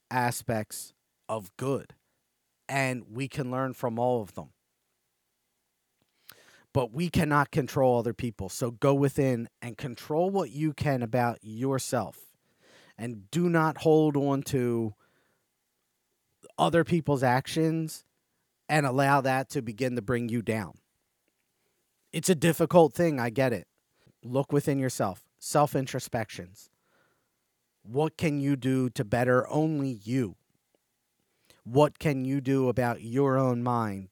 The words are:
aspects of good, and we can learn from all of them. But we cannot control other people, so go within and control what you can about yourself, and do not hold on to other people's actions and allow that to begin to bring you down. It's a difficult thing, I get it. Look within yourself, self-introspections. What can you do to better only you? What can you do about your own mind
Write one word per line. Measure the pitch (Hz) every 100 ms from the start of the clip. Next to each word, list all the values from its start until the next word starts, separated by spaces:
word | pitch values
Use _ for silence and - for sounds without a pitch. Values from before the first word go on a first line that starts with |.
| _
aspects | 123 120 - - 113 104 - - _ _ _ -
of | 110 92 -
good, | 131 127 - _ _ _ _ _ _ _ -
and | 139 131 123 101
we | 110 135
can | - 127
learn | 127 131
from | 123 123 113
all | 123 123
of | 98
them. | - 76 _ _ _ _ _ _ _ _ _ _ _ _ _ _ _ _ _ - - _ _ _
But | 135 120
we | 123 175
cannot | - 156 147 139
control | 160 127 - 131 120
other | 113
people, | 110 120 - 95
so | - 123
go | 117 139
within | 139 139 139 135 120 117 _
and | 120 113
control | 143 113 - 156 185
what | 196 143
you | 143 156
can | 143 147 131
about | 117 123 120 113
yourself, | 110 110 135 135 - 127 92 - - _ _ _ _ - - -
and | 120 110 95
do | 165 175
not | 165 160 139
hold | 160 156 156 143
on | 139 135
to | - 135 123 117 110 - _ _ _ _ _ _ _ _ _ _ _ _ _ _ - -
other | 165 165
people's | 156 175 147 139
actions | 127 123 - 160 160 160 160 - - _ _ _ _ _ -
and | 156 139
allow | 127 139 143
that | 131 131 135
to | 143
begin | 120 104 127 123
to |
bring | 104 123 120
you | 120
down. | 101 113 85 - _ _ _ _ _ _ _ _ _ _ _ _ _
It's | 165 -
a |
difficult | 165 165 160 165 175 156
thing, | - 170 139
I | 117
get | 113 131
it. | 104 - _ _ _ _ _
Look | 117 127 143
within | 143 156 139
yourself, | 131 - 110 92 _ _
self-introspections. | - 151 147 143 135 131 - 120 107 - 90 95 - _ _ _ _ _ _ _ _ _ _ _
What | 98 127 156 -
can | 170 147
you | 139 139
do | 127 131 127
to | -
better | 107 120 123 127 -
only | 151 160 151 139 113
you? | 101 131 107 - _ _ _ _ _ _ _ _ _ _ _ _
What | 110 127 151 -
can | 160 135
you | 131 139
do | 131 135 127
about | 117 120 117
your | 113 127 139 131
own | 131 120
mind | 123 120 110 98 95